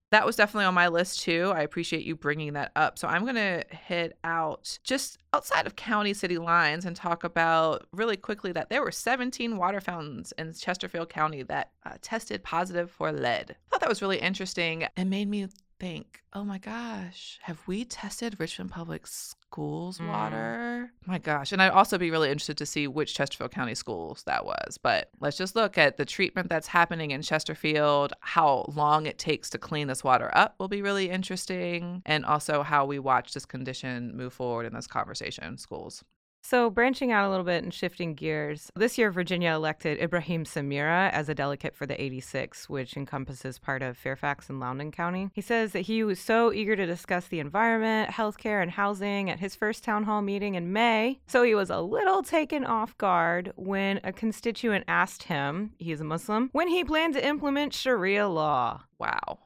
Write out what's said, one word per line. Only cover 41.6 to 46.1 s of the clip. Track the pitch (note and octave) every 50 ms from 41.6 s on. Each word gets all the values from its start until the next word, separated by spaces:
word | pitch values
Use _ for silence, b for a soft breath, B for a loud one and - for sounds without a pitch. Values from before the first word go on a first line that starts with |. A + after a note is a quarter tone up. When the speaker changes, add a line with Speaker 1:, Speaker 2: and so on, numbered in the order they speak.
| - - -
Speaker 2:
for | - D3
the | C#3+ - -
eighty-six, | B2+ C#3 B2+ B2+ B2+ - - C3+ - - - - - -
which | C#3+ C#3 B2+ - -
encompasses | C#3+ C3+ - - C3+ C3 - C3+ - - C3+ B2+ -
part | - - C3+ C3 C3+
of | B2+ B2 -
Fairfax | - C3+ C3+ - - C#3+ C#3+ - - -
and | C#3 C3+
Loudoun | B2+ B2 C3 C3+ D3 D3+ D3
County. | - E3+ F3 F3+ F#3 G3 G3 -
He | G#3
says | G3 - A#3 A#3 A3 G#3 -
that | F#3
he | F#3+ G#3+ A3 A3+ A3
was | G#3